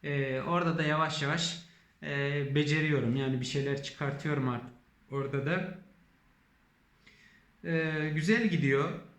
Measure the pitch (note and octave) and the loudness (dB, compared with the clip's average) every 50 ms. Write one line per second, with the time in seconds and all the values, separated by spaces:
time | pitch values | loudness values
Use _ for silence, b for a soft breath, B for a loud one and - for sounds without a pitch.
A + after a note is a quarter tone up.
0 | - D3 C#3+ C#3+ C#3 C3+ C3 C3 C3 - F3 F3 F3 E3+ D#3+ E3 D#3 D3+ D3+ D#3 | -4 -2 0 0 0 0 0 -2 0 0 0 2 2 0 0 0 2 2 2 2
1 | D#3+ D3+ - - C#3+ C#3 D3+ E3+ - - - - B B B B B B B _ | 2 0 0 -2 -2 0 0 0 -2 -2 -4 -8 B B B B B B B _
2 | D#3+ D3+ C#3+ C#3+ C#3+ C#3+ C#3+ C#3+ C#3+ C3 C#3 D3 D3+ D3 D3+ D#3 D#3 D#3 D3+ C3+ | -8 -4 -2 -2 0 0 0 -2 -2 0 2 2 2 2 2 2 2 2 2 2
3 | A#2+ A2+ A#2+ C3+ C3+ C3 C3 B2+ B2 - - C#3+ C3+ C#3 C#3 C#3 - - - - | 2 2 2 2 2 0 0 -2 -2 -2 -2 -2 -2 -2 -2 -4 -6 -10 -8 -6
4 | D3 C#3 C3+ - - D#3 D3 C#3 C3 B2+ B2 A#2+ A#2+ - - - _ _ _ _ | -4 -4 -4 -4 -4 -2 -2 0 0 0 -2 -4 -6 -10 -18 -20 _ _ _ _
5 | _ - C3+ C#3 C3+ - C3 C#3 B2+ D3 E3+ F#3+ G3 - - - - - - _ | _ -8 -6 -4 -4 -2 -2 -2 0 0 -2 -2 -2 -6 -8 -12 -16 -20 -20 _
6 | _ _ _ _ _ _ _ _ _ _ _ _ _ _ _ _ _ _ _ B | _ _ _ _ _ _ _ _ _ _ _ _ _ _ _ _ _ _ _ B
7 | B B B B B B B B B B B _ - E3+ E3 D#3+ D#3+ D#3+ D#3 D3+ | B B B B B B B B B B B _ -6 -2 0 0 0 0 0 0
8 | D3+ D#3 D3+ D#3 D3+ F3 A3 A#3+ A#3 G#3+ E3+ D3 C#3 C3+ C3+ C3+ D3+ E3+ - - | -2 0 0 0 4 4 4 4 4 2 2 4 4 4 4 4 2 0 -2 -6
9 | - - - | -12 -16 -20